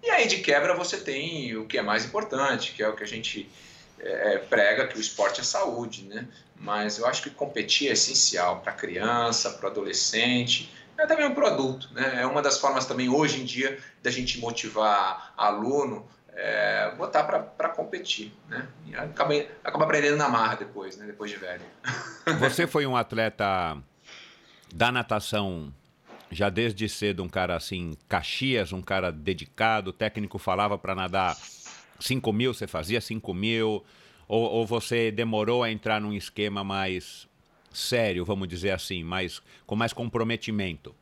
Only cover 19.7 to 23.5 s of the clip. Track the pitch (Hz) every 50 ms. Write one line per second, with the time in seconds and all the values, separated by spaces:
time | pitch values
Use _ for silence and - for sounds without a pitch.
19.7 | - 151 156 156 151 151 143 143 147 147 147 135 123 113 110 107 104 101 101 95
20.7 | - 101 95 95 92 104 104 104 101 - 107 104 104 101 95 90 90 90 90 -
21.7 | - - - 131 131 - - - - - - 170 156 156 - 135 - - 170 -
22.7 | - 156 143 135 127 123 113 - - 110 113 107 - - 107 98